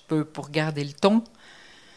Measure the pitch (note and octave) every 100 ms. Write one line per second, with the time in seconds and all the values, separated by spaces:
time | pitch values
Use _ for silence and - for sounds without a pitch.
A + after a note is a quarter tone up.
0 | - D#3 D3+ - C#3+ D3+ D#3 D3 C#3+ C#3
1 | G3 A3+ A3+ - - - - - -